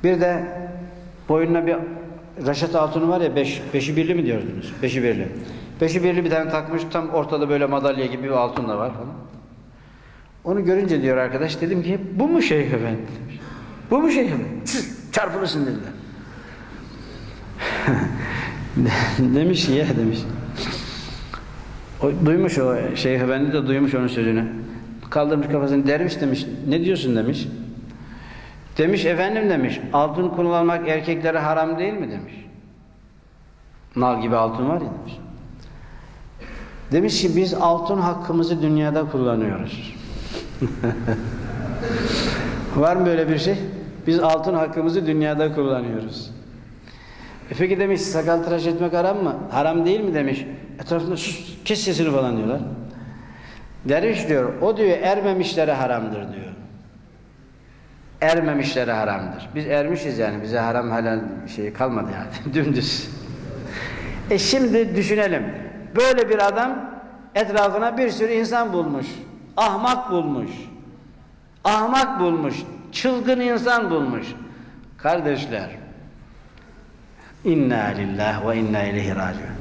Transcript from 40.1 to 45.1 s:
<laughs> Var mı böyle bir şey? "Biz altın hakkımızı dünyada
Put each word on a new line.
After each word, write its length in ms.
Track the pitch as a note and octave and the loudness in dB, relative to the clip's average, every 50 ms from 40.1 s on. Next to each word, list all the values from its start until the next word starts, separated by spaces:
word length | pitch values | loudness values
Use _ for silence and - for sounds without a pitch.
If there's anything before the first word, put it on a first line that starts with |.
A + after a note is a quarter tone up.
| - - - - - - - - - - | -8 -8 -8 -8 -8 -8 -8 -10 -4 -4
<laughs> 160 | C3+ A#2+ - - - A#2 A2 A#2 A#2 A#2 A2 G#2+ - - - - - - - - - - - - - - - - - - - - - - - - - - - - - - - | -2 -2 -2 -2 -2 -2 -2 -2 -2 -2 -2 -2 -4 -6 -6 -6 -8 -6 -6 -6 -6 -6 -4 -4 -4 -2 -2 -2 0 0 0 0 0 0 -2 -2 -2 -4 -4 -4 -6 -2 2
Var 200 | C#3 D3 E3 F3+ | 4 4 4 4
mı 100 | F#3 F3+ | 4 4
böyle 220 | F3 E3+ D#3+ D#3+ D3+ | 4 4 4 4 2
bir 100 | D#3+ D3 | 2 2
şey? 160 | - F#3+ F3+ - F#3+ G3 - - - - - - - | 2 2 0 0 -2 -6 -8 -10 -10 -12 -12 -4 0
"Biz 120 | D#3 E3 E3+ | 2 4 4
altın 340 | D#3+ D#3+ D#3+ D#3+ D#3+ F#3 F3+ | 6 6 4 4 2 2 2
hakkımızı 520 | D#3+ D#3+ D3+ D#3 E3 D#3+ E3 E3 F#3+ F3 | 2 2 0 0 0 0 2 2 2 2
dünyada 480 | D#3 | 2